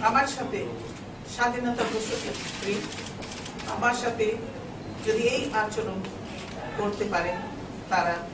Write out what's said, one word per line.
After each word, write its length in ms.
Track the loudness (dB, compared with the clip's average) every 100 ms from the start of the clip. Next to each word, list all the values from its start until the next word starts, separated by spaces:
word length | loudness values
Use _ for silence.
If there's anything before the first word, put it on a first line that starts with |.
| 6
আমার 200 | 6 4 0
সাথে 240 | -2 -2 -4 -6 -8 -8 -10 -10 -8
স্বাধীনতা 500 | 2 2 4 0 2 0
ঘোষকের 440 | 0 0 -2 -2 -4 -6
স্ত্রী, 260 | -4 -2 0 -2 -6 -8 -8 -8 -8 -8 -6 -4 2
আমার 200 | 4 4
সাথে 220 | 0 4 2 2 -4 -8 -8 -8 -8 -2 2
যদি 180 | 4 4 4
এই 80 | 2 2
আচরণ 380 | 2 0 0 -2 -4 -6 -8 -8 -8 -6 -6 0
করতে 280 | 0 2 2
পারেন 240 | 2 2 -2 -4 -6 -8 -8 2
তারা 240 | 4 4 0 -2